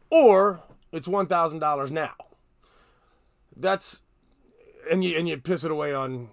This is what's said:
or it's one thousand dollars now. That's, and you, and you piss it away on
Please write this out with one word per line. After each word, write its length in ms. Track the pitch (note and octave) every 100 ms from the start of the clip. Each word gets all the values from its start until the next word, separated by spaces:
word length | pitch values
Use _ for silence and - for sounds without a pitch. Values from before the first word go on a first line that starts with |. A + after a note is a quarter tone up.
| _
or 500 | E4 C4 F#3+ G3+ F3 - - _
it's 160 | D#3+ D#3+
one 200 | G3+ F3+
thousand 340 | F3 E3 D#3
dollars 320 | D3+ D3 C#3
now. 220 | D#3+ D#3 - - _ _ _ _ _ _ _ _ _ _ _ _ -
That's, 460 | F3 F#3+ - - _ _ _ _ _ _ - - D3+
and 140 | F3+
you, 120 | F#3 D#3+
and 120 | E3+
you 80 | D3+
piss 260 | C#3 F3
it 80 | D#3
away 240 | D3+ D3
on 360 | C#3 C3 B2+ A#2